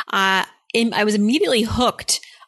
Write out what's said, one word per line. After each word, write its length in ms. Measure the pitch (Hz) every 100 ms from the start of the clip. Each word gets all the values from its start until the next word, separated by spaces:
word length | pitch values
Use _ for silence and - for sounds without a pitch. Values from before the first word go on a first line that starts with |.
| -
uh, 320 | 196 190 190 - _ _
in, 220 | 226 226
I 80 | -
was 120 | 214 214
immediately 460 | 208 285 370 247
hooked 580 | 220 226 247 - - - - -